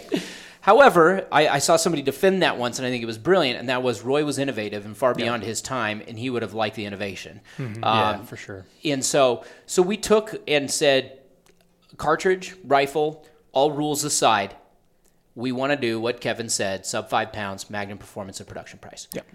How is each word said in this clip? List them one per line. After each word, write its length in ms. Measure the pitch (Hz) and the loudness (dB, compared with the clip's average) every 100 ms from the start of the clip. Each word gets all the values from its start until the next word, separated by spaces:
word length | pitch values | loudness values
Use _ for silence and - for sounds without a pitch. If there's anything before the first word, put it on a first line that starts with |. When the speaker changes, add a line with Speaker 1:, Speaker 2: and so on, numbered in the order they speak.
| - - - - - - | -4 -6 -6 -14 -20 -2
Speaker 1:
However, 680 | - 226 269 175 165 190 - | 6 8 8 8 6 4 2
I, 160 | 139 151 | 2 4
I 100 | 143 | 2
saw 160 | - 165 | 4 2
somebody 260 | 185 156 | 2 0
defend 380 | 135 - 190 190 | -2 2 2 4
that 140 | 151 120 | 2 0
once, 220 | 123 - | -4 -4
and 60 | 127 | -4
I 40 | |
think 120 | 123 | -4
it 40 | 113 | -4
was 100 | 110 | -4
brilliant, 420 | 110 190 139 113 | 2 4 2 0
and 80 | 120 | -2
that 160 | 127 | -2
was 180 | 127 104 | 0 -2
Roy 220 | 113 147 | 0 0
was 160 | 151 131 | 0 -2
innovative 460 | 139 110 104 104 101 | -2 -4 -6 -6 -10
and 100 | 107 | -2
far 140 | 110 | 0
Speaker 2:
Yeah. 140 | 120 117 | 0 -2
Speaker 1:
beyond 180 | 120 | -4
his 180 | 113 107 | -6 -8
time, 400 | - 131 107 107 - | -6 -4 -4 -4 -10
and 100 | 113 | -10
he 120 | 127 | -6
would 120 | 120 | -4
have 120 | 110 | -4
liked 240 | 107 110 113 | -4 -4 -4
the 80 | 101 | -8
innovation. 560 | 98 101 92 - 76 - - | -8 -8 -10 -16 -18 -18 -14
Speaker 3:
Mm-hmm. 260 | 127 107 | -12 -6
Speaker 1:
Um, 360 | 110 110 107 101 | 0 0 0 -2
Speaker 2:
Yeah, 20 | |
for 140 | 113 110 | -10 -16
sure. 280 | - 98 90 _ 156 | -16 -16 -18 _ -4
Speaker 1:
and 180 | 135 | -4
so, 400 | 123 151 131 117 - - - | 0 2 2 2 -6 -20 -2
so 160 | - | 0
we 160 | 180 220 | 2 0
took 380 | - 214 214 143 - | 2 2 2 -6 -2
and 240 | 147 131 | -2 0
said, 480 | - 147 135 131 - _ _ _ _ _ _ _ - | 0 2 2 0 -10 _ _ _ _ _ _ _ -6
"Cartridge, 580 | 147 160 190 185 180 - | -2 0 0 -2 -4 -12
rifle, 640 | - 139 139 156 151 151 - _ _ | 0 2 2 0 -4 -4 -16 _ _
all 200 | 131 151 | 2 2
rules 320 | 143 151 147 147 | 2 -2 -2 -2
aside, 500 | - 139 107 98 - _ _ _ _ _ _ _ - | 2 4 4 0 -8 _ _ _ _ _ _ _ -8
we 160 | 127 | -6
wanna 240 | 123 135 143 | -2 -2 0
do 240 | 120 113 | -2 -2
what 220 | 113 123 | -2 -4
Kevin 260 | 123 110 113 | -4 -4 -4
said, 380 | - 101 95 - | -4 -2 -4 -6
sub 240 | 113 104 | -8 -2
five 240 | 120 110 | -2 -2
pounds, 360 | 107 101 95 - | -6 -8 -10 -10
Magnum 280 | 104 101 101 | -8 -8 -12
performance 420 | 107 - 98 - | -16 -14 -14 -14
at 80 | 101 | -16
production 320 | - - - | -16 -16 -18
price." 300 | - - - | -20 -20 -12
Speaker 3:
Yeah. 100 | - - | -12 -12